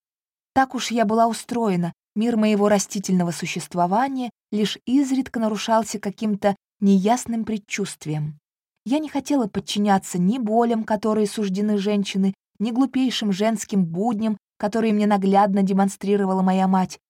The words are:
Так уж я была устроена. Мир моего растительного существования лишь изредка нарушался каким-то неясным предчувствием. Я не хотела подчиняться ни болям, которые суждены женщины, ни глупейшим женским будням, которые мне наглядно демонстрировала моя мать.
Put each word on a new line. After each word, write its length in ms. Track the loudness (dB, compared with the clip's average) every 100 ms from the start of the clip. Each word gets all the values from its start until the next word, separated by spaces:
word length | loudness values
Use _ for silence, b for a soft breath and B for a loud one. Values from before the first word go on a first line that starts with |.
| _ _ _ _ _
Так 200 | 0 0
уж 160 | -2 -4
я 140 | 0
была 220 | 0 2 2
устроена. 640 | 0 -6 -2 0 0 -2 -6 _
Мир 220 | -4 0 2
моего 320 | 2 2 4
растительного 640 | 2 0 -6 0 0 0
существования 1000 | -4 -8 -8 -6 -2 0 0 -2 -4 -8 -10 _
лишь 280 | -2 -2 -4 0
изредка 540 | 0 2 0 -2 -2
нарушался 580 | -2 -2 0 0 0 -6
каким-то 560 | -8 -4 -4 0 0 -2 _ _
неясным 640 | 4 4 4 0 -2 -4
предчувствием. 960 | -4 -6 -6 -6 -6 -8 -6 -4 -4 -8 _ _ _ _
Я 160 | -2 -2
не 80 | -2
хотела 400 | -6 -2 0 0
подчиняться 680 | -4 -4 -2 2 2 0 0
ни 200 | 0 0
болям, 460 | 0 2 2 0
которые 420 | 0 -2 0 0 0
суждены 500 | -2 -2 -2 0 0
женщины, 580 | 0 0 -2 0 0 -2 _ _
ни 120 | -4
глупейшим 640 | 0 0 0 -2 0 -2
женским 520 | 0 0 -2 -2 0
будням, 540 | 0 0 -2 -2 -2 -4 _ _
которые 360 | -4 0 0
мне 120 | 2 2
наглядно 560 | 2 4 4 4 2
демонстрировала 800 | 2 2 0 -2 -2 0 2 0
моя 280 | 2 2 2
мать. 300 | 2 0 -6 _